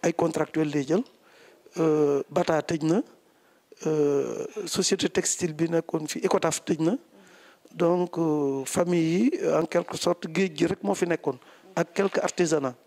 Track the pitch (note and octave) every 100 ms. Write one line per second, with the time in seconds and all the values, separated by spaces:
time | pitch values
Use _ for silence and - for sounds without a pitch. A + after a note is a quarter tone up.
0 | E3+ F3 E3 D#3 D3+ D#3 D#3 D3 C3+ F3+
1 | C4 _ _ - - - - F3 D#3+ D3+
2 | D3 C#3+ - F3+ F3 D#3 - E3 D#3 F#3
3 | - - _ _ _ _ _ - D#3 D#3
4 | C#3+ C#3 B2+ A2 - G#3+ F3+ - F3+ F#3+
5 | F#3 - - - F3+ D3+ E3 E3 - D#3+
6 | D#3 - F#3 G3 E3 - - D#3+ D#3+ B3+
7 | _ - - - - _ - - E3+ F3+
8 | F3 E3+ E3 D3+ C#3+ C3+ C3 - F3 F3
9 | D#3+ F3 B3 F4 D#3+ D#3+ E3 E3+ F3 -
10 | F3 F3 E3+ D#3+ F#3+ D3 E3 - G3 F#3+
11 | F3 D#3+ - B2+ - - - - E3+ -
12 | G3 - - - E3+ D#3 C3+ A#2+